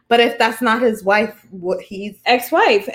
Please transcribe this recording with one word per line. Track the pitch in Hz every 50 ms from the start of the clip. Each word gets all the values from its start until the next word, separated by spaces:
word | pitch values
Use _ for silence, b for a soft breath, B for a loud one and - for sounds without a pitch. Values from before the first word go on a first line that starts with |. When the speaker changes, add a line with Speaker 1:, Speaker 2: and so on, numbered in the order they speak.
| B -
Speaker 1:
But | 233 240
if | 233 233 233 -
that's | 226 226 233 -
not | 247 240 226 240
his | 247 240 220 202 185
wife, | 190 196 214 208 214 - - _ _
what | - 190 170 180 185 -
he's | - - 202 190 202 208 196 - -
Speaker 2:
ex-wife, | - 247 - - - 311 339 440 - 240 202 196 - -